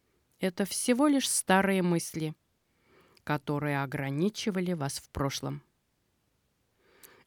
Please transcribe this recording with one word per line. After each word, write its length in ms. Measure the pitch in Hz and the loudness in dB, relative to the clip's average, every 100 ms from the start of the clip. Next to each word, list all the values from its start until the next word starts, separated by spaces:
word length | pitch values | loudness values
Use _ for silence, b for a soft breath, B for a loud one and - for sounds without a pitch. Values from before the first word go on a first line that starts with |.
| _ _ _ - | _ _ _ -4
Это 260 | 190 180 196 | -4 -2 -4
всего 400 | - - 247 294 | -2 0 4 4
лишь 240 | 277 - | 4 2
старые 540 | - - 190 196 190 | -2 4 4 4 2
мысли – 500 | 175 170 - 165 156 156 _ _ _ b b b b b | 4 2 0 -6 -6 -8 _ _ _ b b b b b
которые 600 | - 151 - 147 147 143 | -4 -4 -2 -2 0 -2
ограничивали 920 | 139 143 139 139 190 - - 190 180 | -2 -4 -4 0 0 0 -4 -2 -2
вас 260 | 175 139 - | -2 -2 -6
в 100 | - | -8
прошлом. 520 | - 139 - 139 143 - _ _ _ _ _ _ _ _ _ _ b b b b b | -2 -2 -2 -6 -8 -12 _ _ _ _ _ _ _ _ _ _ b b b b b